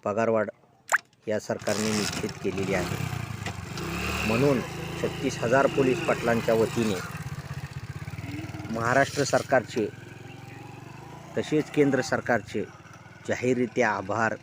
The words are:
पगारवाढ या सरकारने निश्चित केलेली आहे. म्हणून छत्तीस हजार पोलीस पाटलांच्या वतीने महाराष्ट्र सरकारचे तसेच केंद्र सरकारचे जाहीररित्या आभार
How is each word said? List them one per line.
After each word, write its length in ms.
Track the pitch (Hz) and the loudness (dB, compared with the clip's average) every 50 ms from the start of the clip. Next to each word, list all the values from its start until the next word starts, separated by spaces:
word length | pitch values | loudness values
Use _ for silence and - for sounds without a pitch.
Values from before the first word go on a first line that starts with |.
| - | -2
पगारवाढ 440 | 107 101 104 113 113 113 110 107 101 - _ - _ _ _ _ _ - - - _ _ _ _ - | 0 0 2 2 4 4 2 2 0 -4 _ -20 _ _ _ _ _ 0 0 0 _ _ _ _ -2
या 100 | 107 107 | -2 -2
सरकारने 500 | - - 117 101 - - 107 101 107 110 | 0 -2 -4 -4 -2 -2 -2 0 0 0
निश्चित 400 | 107 104 101 92 - - - 107 - - - | 0 0 0 -2 -4 -4 -4 -6 -6 -4 -4
केलेली 320 | 104 90 92 98 92 98 | -4 -2 -2 -2 0 0
आहे. 220 | 92 87 87 92 - - - - - - - - - - - - - - - - - - - - - - - - - - 110 | 0 0 -2 -4 -4 -4 -4 -4 -6 -6 -8 -8 -8 -8 -8 -8 -8 -10 -10 -8 -8 -6 -6 -6 -4 -4 -4 -2 -2 2 2
म्हणून 320 | 110 117 139 143 139 117 - - - - - - - - - | 4 6 6 6 4 4 0 -4 -6 -8 -8 -8 -4 -2 -2
छत्तीस 360 | - - - - 135 - - | -2 -2 -2 -2 -2 -2 0
हजार 280 | 127 117 117 135 139 | 2 4 6 6 6
पोलीस 340 | 131 - - 135 127 123 117 - | 6 4 4 4 4 4 2 2
पाटलांच्या 480 | - 120 - - 117 117 117 107 - 117 | 0 0 2 2 2 2 2 4 4 6
वतीने 400 | 113 113 - - 117 117 110 98 90 - - - - - - - - - - - - - - - - - - - - - - - - - - - - - - - - - 104 110 | 6 4 4 4 2 2 2 0 -2 -4 -6 -8 -8 -8 -8 -8 -8 -8 -8 -8 -8 -8 -8 -10 -10 -10 -10 -10 -10 -10 -10 -10 -8 -8 -8 -8 -8 -8 -8 -8 -10 -6 -4 -4
महाराष्ट्र 500 | 113 113 117 123 135 139 - - 143 139 | 0 2 4 4 4 4 4 2 0 0
सरकारचे 640 | - - 127 117 - 139 127 107 - - 120 107 101 - - - - - - - - - - - - - - - - - - - - - - - - - - - - - 120 | 2 2 0 2 4 2 2 2 2 -2 0 0 0 -2 -8 -16 -16 -16 -16 -16 -16 -16 -16 -16 -16 -16 -16 -14 -14 -14 -14 -16 -16 -16 -16 -16 -14 -16 -16 -16 -6 -4 -4
तसेच 320 | 110 - 147 151 139 - | -2 2 2 0 0 2
केंद्र 300 | - 151 143 139 135 131 | 4 4 6 6 6 2
सरकारचे 640 | 123 - 131 117 - - 123 113 104 - - 110 95 - - - - - - - - - - - - - | 2 2 0 0 2 2 0 0 0 -2 -4 -4 -4 -4 -8 -18 -20 -20 -20 -20 -20 -20 -20 -14 -6 -4
जाहीररित्या 600 | 107 - 117 123 127 120 123 110 - 123 120 110 | -4 0 2 2 2 2 2 0 2 2 2 2
आभार 440 | 104 98 98 92 101 110 117 110 107 - | 2 0 -2 -2 0 2 2 2 0 -2